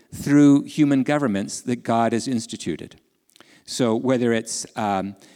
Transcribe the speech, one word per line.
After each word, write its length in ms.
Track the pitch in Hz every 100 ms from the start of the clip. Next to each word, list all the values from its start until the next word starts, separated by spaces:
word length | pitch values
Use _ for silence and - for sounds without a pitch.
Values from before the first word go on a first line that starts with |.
| _
through 500 | - 143 143 143 143
human 400 | 143 - 147 139
governments 580 | 127 147 135 98 104 -
that 220 | 127 120
God 320 | - 117 113
has 120 | 113 113
instituted. 720 | 120 113 107 - 80 80 - _ _ _ _ - _ -
So 280 | - 123
whether 380 | 113 127 127 120
it's, 340 | 113 113 - -
um, 420 | - 107 95 98 101 -